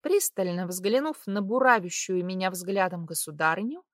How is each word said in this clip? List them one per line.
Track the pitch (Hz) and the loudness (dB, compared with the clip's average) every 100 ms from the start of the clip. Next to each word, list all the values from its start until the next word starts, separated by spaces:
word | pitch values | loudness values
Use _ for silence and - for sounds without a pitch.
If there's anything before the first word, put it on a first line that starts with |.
Пристально | 294 403 - - 185 175 180 | 2 2 2 -2 -2 -2 -4
взглянув | 180 196 240 302 302 - | -2 0 2 0 -6 -4
на | 196 | -4
буравящую | 190 240 262 233 180 - - 185 | 0 2 6 4 2 -6 -2 -2
меня | 180 185 185 | 0 0 -2
взглядом | 180 180 196 185 180 | -2 -2 0 0 0
государыню | 165 165 - 151 160 165 220 320 _ | -6 -6 -8 0 0 2 -2 -6 _